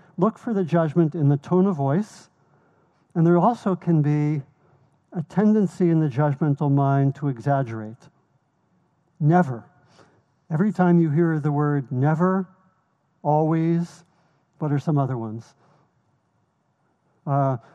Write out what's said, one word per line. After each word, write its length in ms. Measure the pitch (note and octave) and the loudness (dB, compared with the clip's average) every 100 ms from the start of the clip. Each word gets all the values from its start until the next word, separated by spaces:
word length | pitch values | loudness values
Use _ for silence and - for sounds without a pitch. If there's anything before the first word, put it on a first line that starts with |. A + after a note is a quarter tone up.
| _ - | _ -2
look 200 | G3+ - | -2 -2
for 160 | - | -4
the 100 | G3+ | -4
judgment 520 | E3+ E3+ D#3+ F3 D#3+ E3+ | 0 0 0 0 0 0
in 140 | C#3+ | 0
the 80 | C#3+ | 0
tone 280 | - F3+ G3 | 0 0 2
of 100 | D#3 | 0
voice, 540 | C3+ D#3+ G#3+ - - _ _ _ _ _ _ _ _ | -2 -2 -4 -12 -20 _ _ _ _ _ _ _ _
and 120 | F3 E3 | 0 4
there 120 | F3 | 4
also 380 | G3 A#3 G3+ F3+ | 2 0 -4 -4
can 260 | E3+ D#3+ | 0 0
be 420 | D3 D3 D3 D3+ - _ _ _ _ _ _ | 2 0 -2 -4 -8 _ _ _ _ _ _
a 100 | F#3 | -12
tendency 640 | - F3 G#3+ G#3+ F#3 - F3 | -6 0 2 2 0 0 0
in 120 | D#3+ | 2
the 80 | D#3 | 0
judgmental 600 | A#2+ D3+ C3+ D#3 C#3 D3 | 0 -2 0 -2 0 0
mind 440 | C#3 C#3 C#3 C#3 - | 0 2 2 0 -2
to 140 | C#3+ | -6
exaggerate. 800 | A#2 C#3 C#3 A#2+ A2+ G#2+ A2 - _ _ _ _ _ _ _ _ _ _ - | -4 -2 -2 -2 -8 -12 -16 -20 _ _ _ _ _ _ _ _ _ _ -2
Never. 440 | D3+ F3+ C#3 A#2 - _ _ _ _ _ _ _ - | 2 4 2 -4 -14 _ _ _ _ _ _ _ -6
Every 240 | D#3 G#3+ | -2 0
time 260 | F#3 F3+ F3 | 2 4 4
you 100 | D#3+ | 2
hear 300 | C#3+ E3+ D#3 | 0 0 0
the 120 | D3 | -2
word 380 | D3 D3 C#3+ A#2+ | -2 0 -2 -4
never, 580 | B2+ C#3+ D#3 F#3 F#3+ F#3 _ _ _ _ _ _ _ D3 | -2 0 0 0 -2 -4 _ _ _ _ _ _ _ -2
always, 800 | D3+ D#3 D#3+ E3 E3+ E3+ - _ _ _ _ _ - | 0 0 0 0 -2 -4 -12 _ _ _ _ _ -8
what 120 | D3+ | -4
are 80 | C#3+ | -4
some 180 | E3 D3 | -2 -2
other 200 | C3 B2+ | -2 -6
ones? 380 | A2+ A2+ - _ _ _ _ _ _ _ _ _ _ _ _ _ _ _ _ _ D#3 | -8 -12 -16 _ _ _ _ _ _ _ _ _ _ _ _ _ _ _ _ _ -4
Uh, 320 | C#3 C3+ B2+ - | -2 0 -4 -10